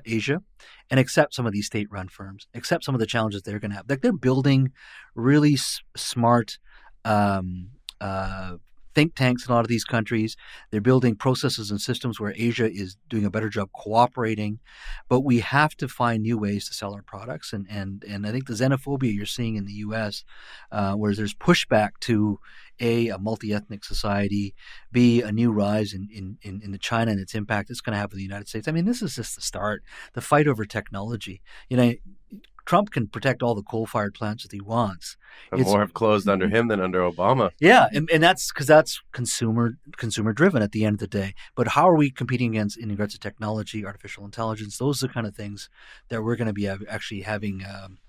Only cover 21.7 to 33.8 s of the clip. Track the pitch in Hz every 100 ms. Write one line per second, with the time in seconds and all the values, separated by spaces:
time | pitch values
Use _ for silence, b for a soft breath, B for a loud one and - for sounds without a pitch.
21.7 | 113 104 - - 110 107 98 B B B
22.7 | - 120 117 117 95 101 110 107 104 104
23.7 | 101 - - 104 101 101 101 98 B B
24.7 | B B 123 123 117 107 107 120 107 101
25.7 | 107 104 98 101 107 95 107 104 95 104
26.7 | 98 - 117 113 101 95 110 104 104 101
27.7 | 117 - 104 101 98 98 101 104 110 107
28.7 | 160 185 240 196 - 113 - - - 104
29.7 | 107 B B B - - 147 147 113 107
30.7 | 113 - 101 104 117 - 90 B B B
31.7 | 123 123 120 - - - 196 - - -
32.7 | 175 208 - 107 117 135 117 123 110 101
33.7 | 113